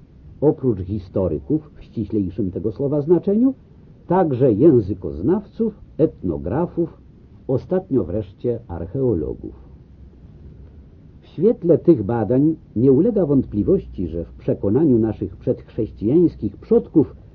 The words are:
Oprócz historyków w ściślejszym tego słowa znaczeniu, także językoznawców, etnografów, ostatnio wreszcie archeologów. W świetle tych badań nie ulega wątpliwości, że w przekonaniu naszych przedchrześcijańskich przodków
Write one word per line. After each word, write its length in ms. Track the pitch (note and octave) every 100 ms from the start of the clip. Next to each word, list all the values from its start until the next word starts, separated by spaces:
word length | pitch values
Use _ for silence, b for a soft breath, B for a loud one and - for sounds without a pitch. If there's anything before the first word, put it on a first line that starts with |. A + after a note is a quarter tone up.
| - - - -
Oprócz 400 | C#3+ D3+ C3 F#2+
historyków 880 | F2+ G#2+ - G#2 F2+ D2 - D3+ -
w 100 | -
ściślejszym 640 | - - G#2 G#2+ F#2 G#2 G2
tego 220 | - G#2
słowa 280 | - C#3+ D3
znaczeniu, 540 | C#3+ E3+ G3 G#3 C4+ C4 - - - - -
także 460 | F3+ E3 B2 C3+
językoznawców, 1200 | G2+ E3 B2 F#2+ F#2+ F2 C#2+ B2 G#3 - - A3+ - - -
etnografów, 1080 | D#3 - F2+ C#3+ E2+ C3 E3+ - E3 - - - - - -
ostatnio 560 | C3 - F#3 F#3 C3
wreszcie 540 | E2+ G#2 G#2 - A#2+ A#2 -
archeologów. 840 | E2 F2 C3+ C3 F2 B1+ A1+ G#1+ - - - - - - - - - - - - - - - - -
W 60 | -
świetle 520 | - G3 B3 E3+ C3+
tych 240 | - C#3
badań 540 | G2 A#2 G2 B2+ D3+ D#3+ - G#2
nie 160 | C3+
ulega 340 | C3 A3 G#3 D3+
wątpliwości, 840 | C#3 - G#2 A2 F#3+ - - E2+
że 160 | E2
w 80 | -
przekonaniu 680 | - - - G2+ A#2 D#3+ A#2
naszych 380 | A2 G2+ F#2 -
przedchrześcijańskich 1200 | - A#2+ - - G#2+ - G2 D#3+ E3 - G#2+ -
przodków 600 | - A3+ - D#3+ - - b